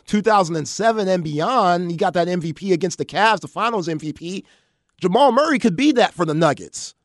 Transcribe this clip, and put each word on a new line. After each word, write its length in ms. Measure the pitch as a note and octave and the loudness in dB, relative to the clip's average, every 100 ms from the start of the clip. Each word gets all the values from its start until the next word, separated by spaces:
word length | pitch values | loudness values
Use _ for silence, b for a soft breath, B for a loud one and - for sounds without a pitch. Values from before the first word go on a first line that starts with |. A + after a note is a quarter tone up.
two 160 | - G#3+ | -4 0
thousand 360 | A3 G#3 E3+ E3 | 2 2 2 -2
and 100 | - | -6
seven 400 | - A3+ A3 F#3+ | -2 0 0 0
and 140 | F#3 | -2
beyond, 680 | D#3+ D3 F3+ C4 F#3 F3 F3 | -2 -4 0 2 2 2 -2
he 40 | E3+ | -2
got 160 | F#3+ | -2
that 120 | F3 E3+ | 0 -2
M 120 | F3+ | -2
V 120 | E3 | -4
P 200 | D3 G3 | -6 -2
against 260 | E3+ F3+ - | -2 -2 -6
the 60 | C3+ | -6
Cavs, 320 | D3+ A3 G3+ | 0 2 2
the 80 | D3 | -4
finals 400 | E3+ A3 A3+ E3 | -4 -2 -2 -4
M 120 | D#3 | -6
V 120 | D3+ | -8
P. 320 | D3 E3+ F#3+ - _ _ _ _ _ | -10 -10 -12 -14 _ _ _ _ _
Jamal 300 | F3+ G#3+ C#4+ | 0 4 4
Murray 300 | A#3+ D#4 C4 | 4 2 2
could 160 | A3+ E3 | 0 2
be 160 | C#4+ | 2
that 200 | B3 F3+ | 4 2
for 120 | - | 0
the 100 | D#3+ | -2
Nuggets 600 | D3+ D#3+ C3+ E2 - - - | 2 2 0 -6 -14 -16 -18